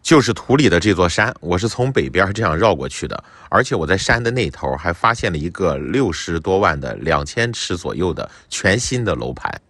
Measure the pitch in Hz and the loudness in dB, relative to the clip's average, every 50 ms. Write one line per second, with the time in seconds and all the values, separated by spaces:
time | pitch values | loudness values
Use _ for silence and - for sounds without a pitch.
0 | _ - 165 147 113 120 110 - - - 139 135 127 101 87 87 85 107 95 85 | _ 6 6 6 6 4 -2 -2 0 2 2 4 4 4 4 4 4 4 4 4
1 | 90 85 - - 107 120 - - - 82 87 87 107 113 - - 123 131 127 120 | 2 2 2 0 0 0 -2 -8 -4 -2 -2 0 0 -2 -2 -2 -2 0 0 0
2 | 76 67 67 90 98 95 101 107 113 87 78 82 107 110 92 69 65 67 - - | -2 0 2 2 2 2 0 -2 0 0 2 2 2 2 2 2 -4 -8 -8 -8
3 | - 67 - - _ - - - - - - 104 127 - 139 95 80 76 92 98 | -8 -8 -8 -10 _ -16 -20 -20 -8 0 2 2 2 2 -2 -2 0 0 0 0
4 | - - 120 117 120 117 123 127 104 78 - - - 69 65 73 80 87 85 - | 2 0 0 2 0 -2 0 0 -2 -2 -4 -6 -6 -4 -4 -4 -4 -4 -4 0
5 | - 113 117 - - 104 85 76 73 87 - - 95 85 71 69 71 65 92 135 | 0 0 0 2 -2 -2 -2 -2 -4 -6 -4 0 0 0 0 -2 -4 -2 0 0
6 | 135 95 78 - - - 85 82 - 98 95 95 101 90 78 71 69 67 52 50 | 0 0 -2 -4 -6 -4 -4 -4 0 0 2 4 4 2 2 0 -6 -8 -8 -6
7 | 60 80 80 73 73 71 - 117 117 120 113 - - - 95 85 - - - 69 | -2 0 0 0 -2 -4 -2 -2 -2 -2 -4 -6 -6 -6 -6 -6 -4 -6 -4 -2
8 | 90 90 82 - - - - - _ _ - - - 98 98 123 - - 131 120 | -2 -2 -2 -4 -8 -10 -12 -20 _ _ -8 0 2 2 2 2 0 -2 -4 -2
9 | 117 98 78 62 58 64 64 - - - - - _ | -2 -2 -2 -2 -4 -6 -8 -6 -6 -8 -8 -8 _